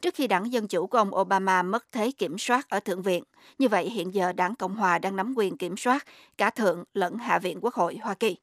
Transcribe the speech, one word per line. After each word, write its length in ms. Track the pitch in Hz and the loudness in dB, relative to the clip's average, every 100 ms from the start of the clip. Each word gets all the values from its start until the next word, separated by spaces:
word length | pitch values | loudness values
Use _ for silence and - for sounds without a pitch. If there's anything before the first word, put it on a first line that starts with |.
trước 140 | 349 | -4
khi 120 | 339 262 | -2 0
đảng 260 | 190 220 | 2 0
Dân 160 | 247 214 | -2 0
Chủ 180 | 180 175 | -2 2
của 120 | 240 | 2
ông 160 | 202 | 2
Obama 480 | - 190 190 190 185 | 2 2 2 4 2
mất 240 | 180 214 - | 2 -2 -4
thế 180 | 247 214 277 | -4 -4 -2
kiểm 200 | 175 170 | -4 -4
soát 300 | - 247 - | 0 0 0
ở 120 | 196 | -4
Thượng 220 | 208 180 | -2 -4
viện. 220 | 190 180 - _ - _ | 0 -2 -4 _ -20 _
Như 100 | 262 | 2
vậy, 220 | 202 170 | 2 0
hiện 240 | 226 175 | -4 -4
giờ 180 | 190 180 | 0 0
đảng 220 | 180 180 | 2 -2
Cộng 220 | 226 185 202 | 0 -6 0
Hòa 220 | 196 170 | 2 2
đang 180 | 190 196 | 0 -2
nắm 180 | 208 262 | -4 0
quyền 200 | 196 170 | -2 -2
kiểm 200 | 180 190 | -6 -4
soát 280 | 247 269 - - - - | 0 0 -2 -20 -20 -2
cả 120 | 202 | -2
Thượng 340 | - 208 170 175 | 2 0 0 -4
lẫn 240 | - 180 202 | -2 -2 -2
Hạ 200 | 240 175 | 0 0
viện 200 | 180 185 | 0 -4
Quốc 140 | 196 | -6
hội 220 | 247 170 165 | 0 -2 -2
Hoa 120 | 208 | -8
Kỳ. 220 | 190 226 175 | -2 -2 -2